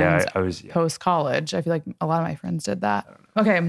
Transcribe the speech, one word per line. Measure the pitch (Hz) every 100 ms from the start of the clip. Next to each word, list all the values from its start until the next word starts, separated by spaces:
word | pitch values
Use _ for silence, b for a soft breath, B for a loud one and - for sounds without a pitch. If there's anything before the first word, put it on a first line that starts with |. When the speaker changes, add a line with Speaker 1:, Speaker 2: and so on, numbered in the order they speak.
| - 87
Speaker 1:
friends | -
Speaker 2:
I | -
was, | - 87
yeah. | -
Speaker 1:
post-college. | 170 165 - 185 170 143 127 156
I | 185
feel | 165
like | 165 - -
a | 160
lot | 165
of | 165
my |
friends | 151 180 165
did | 202 196
that. | 135 101 -
Speaker 2:
I |
don't | - _ 220 214
know. |
Speaker 1:
Okay, | 180